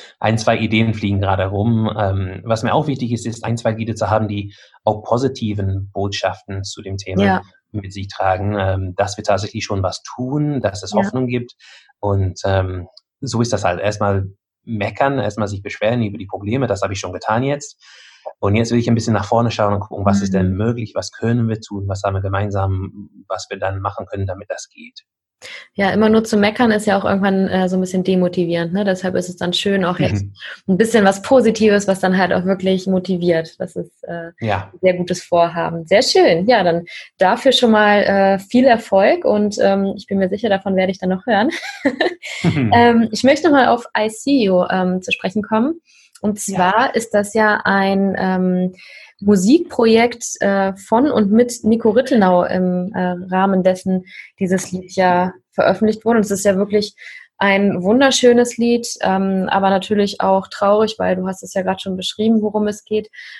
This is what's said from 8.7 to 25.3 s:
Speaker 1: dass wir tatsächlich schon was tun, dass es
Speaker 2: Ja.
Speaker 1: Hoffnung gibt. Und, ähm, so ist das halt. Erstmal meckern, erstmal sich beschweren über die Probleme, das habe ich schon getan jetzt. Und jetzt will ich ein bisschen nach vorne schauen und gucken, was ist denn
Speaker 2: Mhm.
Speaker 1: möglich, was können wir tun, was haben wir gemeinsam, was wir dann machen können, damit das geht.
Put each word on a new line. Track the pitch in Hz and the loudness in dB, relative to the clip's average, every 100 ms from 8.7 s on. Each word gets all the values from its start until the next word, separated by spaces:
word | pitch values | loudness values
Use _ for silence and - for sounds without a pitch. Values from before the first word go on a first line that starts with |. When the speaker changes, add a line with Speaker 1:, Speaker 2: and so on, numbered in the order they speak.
| 95 92 90 | -2 -4 -4
Speaker 1:
dass | 101 - | -4 -4
wir | |
tatsächlich | - 98 104 110 | -2 -2 -2 -8
schon | - 101 | -6 -4
was | 95 - | -4 -6
tun, | - - 127 147 151 139 | -14 -10 -4 -2 -2 -2
dass | 104 98 | -4 -6
es | 92 | -6
Speaker 2:
Ja. | 101 | -2
Speaker 1:
Hoffnung | 196 131 127 | -2 -2 -2
gibt. | 123 123 - - - _ - | -4 -6 -16 -20 -20 _ -8
Und, | 104 98 95 90 | -2 0 0 -2
ähm, | 98 95 92 92 87 _ _ - | -2 0 0 -6 -12 _ _ -12
so | 135 113 | -6 -2
ist | 117 | -2
das | 98 | 0
halt. | 101 90 | -2 -2
Erstmal | 104 104 101 98 95 - _ _ | -4 -2 -2 0 -4 -10 _ _
meckern, | - 110 101 110 139 135 | -10 -6 -6 -2 0 0
erstmal | 104 104 104 | -4 -4 -4
sich | 101 | -6
beschweren | 98 - 107 120 | -10 -4 0 0
über | 107 101 | -2 -4
die | 98 | -8
Probleme, | - 101 127 120 | -8 -4 -2 -2
das | 95 | -2
habe | 101 | -4
ich | 98 | -6
schon | 90 | -8
getan | 87 - 110 | -8 -2 -2
jetzt. | 135 139 - - _ - - _ - - | 0 -4 -8 -20 _ -20 -20 _ -20 -6
Und | 101 107 | 0 0
jetzt | 117 | 2
will | 117 | 0
ich | 117 | 0
ein | 117 | 0
bisschen | 117 | 0
nach | 107 - | -2 0
vorne | 117 117 | 0 0
schauen | 107 104 | 0 0
und | 101 | -2
gucken, | - - | -6 -2
was | 98 101 | 2 2
ist | 98 | 2
denn | 95 92 | 0 0
Speaker 2:
Mhm. | 95 | 0
Speaker 1:
möglich, | 113 120 110 - | -2 -2 -6 -8
was | - | -10
können | - 113 120 113 | -6 -2 0 0
wir | 110 | -4
tun, | - 101 98 | -8 -8 -6
was | 98 | -4
haben | 101 | -4
wir | 98 | -4
gemeinsam, | 95 95 104 98 95 95 95 104 101 101 - | -2 -2 -2 -2 -2 -2 -6 -12 -20 -20 -12
was | 92 - | -10 -10
wir | 98 | -8
dann | 95 98 | -6 -6
machen | 98 107 98 | -8 -8 -10
können, | 98 98 | -8 -6
damit | 95 104 | -8 -10
das | - - | -14 -14
geht. | _ - - _ _ _ | _ -20 -20 _ _ _